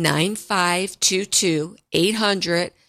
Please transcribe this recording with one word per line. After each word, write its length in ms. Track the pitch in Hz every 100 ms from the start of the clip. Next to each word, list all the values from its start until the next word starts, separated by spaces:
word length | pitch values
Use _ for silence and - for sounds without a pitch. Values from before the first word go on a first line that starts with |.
| 160 147 180 208 - 202 175 175 190 - - 190 202 - 185 156 160 214 _
eight 220 | 156 185 220
hundred, 560 | 214 196 170 170 - -